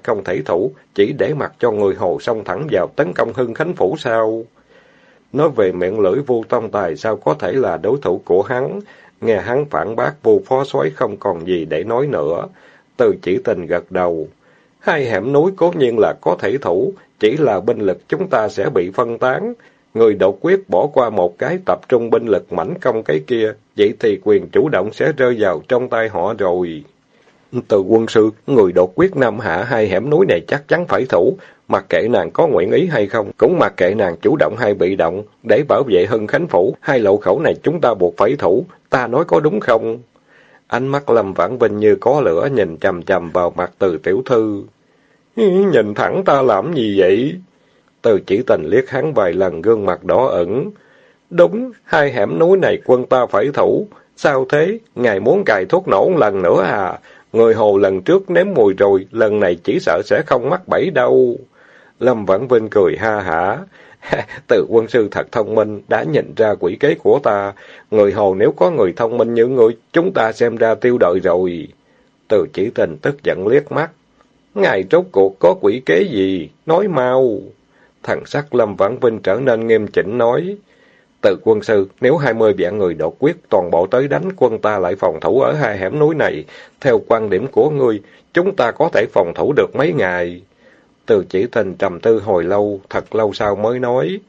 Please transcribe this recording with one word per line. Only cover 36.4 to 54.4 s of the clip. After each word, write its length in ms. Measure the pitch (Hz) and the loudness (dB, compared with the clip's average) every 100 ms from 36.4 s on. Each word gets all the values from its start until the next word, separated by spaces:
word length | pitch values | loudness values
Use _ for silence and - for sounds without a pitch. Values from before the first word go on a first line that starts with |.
| 170 | 0
Phủ, 300 | 95 92 - | 0 0 -2
hai 180 | - 131 | -2 0
lộ 180 | 104 104 | 2 2
khẩu 240 | 95 110 | 2 0
này 140 | 147 82 | 0 -2
chúng 180 | - 165 | -2 0
ta 140 | 135 | 0
buộc 220 | 104 87 - | 0 0 0
phải 200 | 101 143 | 0 0
thủ, 280 | 92 104 175 _ _ | 0 0 -2 _ _
ta 160 | 135 120 | -4 0
nói 180 | 127 | -2
có 160 | 170 165 | 0 2
đúng 200 | 151 202 | 0 -2
không?" 380 | - 113 113 117 123 _ _ _ _ _ - | 0 0 0 -8 -12 _ _ _ _ _ -8
Ánh 220 | 117 131 | -4 -2
mắt 220 | 139 139 | -4 0
Lâm 220 | 117 98 | 0 0
Vãn 260 | 87 87 123 | -2 -2 0
Vinh 180 | 113 104 | 0 2
như 200 | 107 98 | 2 2
có 200 | 113 147 | 2 2
lửa 280 | 113 82 123 | 2 0 0
nhìn 220 | 131 90 80 | 0 -2 -2
chằm 260 | 98 90 | -4 -2
chằm 280 | 85 95 85 | -2 -2 -2
vào 220 | 90 87 85 | -2 -2 -2
mặt 140 | 90 - | -6 -2
Từ 200 | 98 80 | -2 -2
tiểu 240 | 87 98 131 | -2 -2 0
thư. 360 | 120 110 101 104 _ _ _ _ _ _ - | 0 0 -4 -10 _ _ _ _ _ _ -2
"Nhìn 580 | 214 185 196 139 107 | 2 2 2 2 0
thẳng 280 | 104 113 156 | -2 -2 -2
ta 180 | 185 139 | 2 2
làm 320 | 135 101 117 | 4 2 0
gì 260 | 160 110 98 | -2 -2 2
vậy?" 340 | 90 101 135 180 - _ _ _ _ _ | 4 2 0 -6 -14 _ _ _ _ _
Từ 180 | 117 101 - | 0 0 0
Chỉ 160 | 98 - | -2 0
Tình 160 | 110 | -2
liếc 260 | 78 107 131 | 0 0 0
hắn 240 | 135 151 | -2 -2
vài 180 | 120 95 | 0 0
lần, 300 | 87 95 85 | 0 -2 -2
gương 240 | 90 113 98 | 0 0 0
mặt 180 | 87 | -4
đỏ 220 | 92 90 131 | 0 2 2
ửng. 440 | 90 87 113 185 208 _ _ _ _ - | 0 -2 -4 -6 -10 _ _ _ _ -4
"Đúng, 400 | 175 170 208 254 226 | 2 2 2 -8 -12
hai 280 | - 160 143 | -4 0 0
hẻm 260 | 120 104 165 | 0 -2 2
núi 200 | 165 190 | 4 4
này 200 | 143 104 | 2 0
quân 220 | - 123 127 | 2 0 2
ta 200 | 131 120 | 0 2
phải 220 | 98 131 | 0 -2
thủ. 320 | 143 98 - 208 - _ - | 0 2 0 -2 -12 _ -2
Sao 300 | 160 135 | 0 0